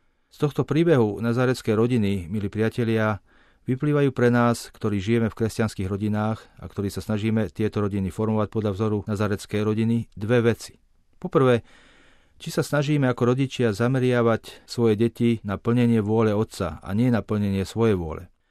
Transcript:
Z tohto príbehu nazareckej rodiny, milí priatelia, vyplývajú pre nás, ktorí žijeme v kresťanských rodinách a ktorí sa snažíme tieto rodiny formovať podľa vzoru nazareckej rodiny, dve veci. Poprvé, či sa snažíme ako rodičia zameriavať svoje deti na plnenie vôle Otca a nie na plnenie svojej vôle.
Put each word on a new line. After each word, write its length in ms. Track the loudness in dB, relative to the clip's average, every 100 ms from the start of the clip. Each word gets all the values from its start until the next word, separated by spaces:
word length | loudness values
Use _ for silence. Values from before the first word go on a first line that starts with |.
| _ _ _
Z 80 | -4
tohto 240 | -4 -2
príbehu 560 | 0 2 4 4 4 0
nazareckej 560 | -2 0 0 0 0
rodiny, 560 | 0 2 2 0 -2 -4
milí 160 | -6 -4
priatelia, 720 | -2 -2 0 -2 0 0 -2 -8 _ _ _ -6
vyplývajú 480 | -2 0 2 2
pre 160 | 4 4
nás, 400 | 4 4 0 -6
ktorí 320 | -8 -4 -2
žijeme 240 | 0 0 0
v 80 |
kresťanských 560 | -2 -4 -2 -4 -2 -4
rodinách 560 | -2 -2 0 -2 -4 -10 -18
a 80 | -12
ktorí 240 | -6 -6
sa 80 | -6
snažíme 480 | -4 -2 0 0 -2
tieto 320 | -2 -2 -2
rodiny 320 | -2 -2 -4
formovať 340 | -2 -2 0 -2
podľa 160 | -2 -2 -2
vzoru 200 | -2 -2 -2
nazareckej 560 | -2 -2 -2 -4 -2 0
rodiny, 400 | 0 2 0 -2
dve 240 | -8 0 2 2
veci. 320 | 0 -6 -20 _ _ _ _
Poprvé, 480 | -2 2 4 2 -2 -16 _ _ _ _ _ _
či 160 | -6
sa 80 | -4
snažíme 480 | -2 -2 0 2 0
ako 240 | 2 0
rodičia 400 | 2 -2 0 -2
zameriavať 880 | 0 0 2 2 2 2 0 -4 -20
svoje 320 | -10 0 2
deti 480 | 2 0 2 0 0
na 160 | -2 -4
plnenie 480 | 0 2 4 2 2
vôle 240 | 2 2
Otca 440 | 0 -2 -4 -6 -6
a 80 | -6
nie 160 | 0 2
na 80 | 0
plnenie 480 | 0 -2 0 -2 -2
svojej 320 | 0 0 0
vôle. 320 | -2 -10 -14 _ _